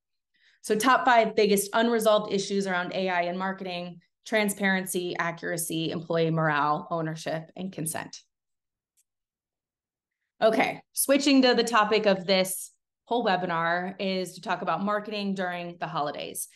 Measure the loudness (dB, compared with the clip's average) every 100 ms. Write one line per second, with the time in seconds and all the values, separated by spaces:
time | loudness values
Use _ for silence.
0 | _ _ _ _ _ _ -2 0 4 4
1 | 6 6 4 4 4 4 2 0 2 4
2 | 4 4 2 -4 -2 -2 -2 -2 -4 -4
3 | -2 -2 -2 -4 -4 -6 -8 -8 -10 -14
4 | _ _ -4 0 0 0 0 0 0 -4
5 | -4 -4 -4 -4 -6 -6 -4 -4 -4 -4
6 | -2 0 2 2 2 2 0 0 -4 -6
7 | -4 -6 -6 -8 -8 -10 -10 -8 -6 -6
8 | -10 -14 _ _ _ _ _ _ _ _
9 | _ _ _ _ _ _ _ _ _ _
10 | _ _ _ 2 2 4 0 -2 -10 -4
11 | 2 4 6 6 6 4 4 4 4 4
12 | 4 2 2 0 0 -4 -10 _ _ _
13 | -4 -2 0 0 0 -2 0 -2 -4 -6
14 | -4 -4 -6 -8 -6 -4 -2 -2 -2 -4
15 | -4 -6 -4 -4 -4 -6 -10 -10 -8 -4
16 | -4 -6 -10 -12 -14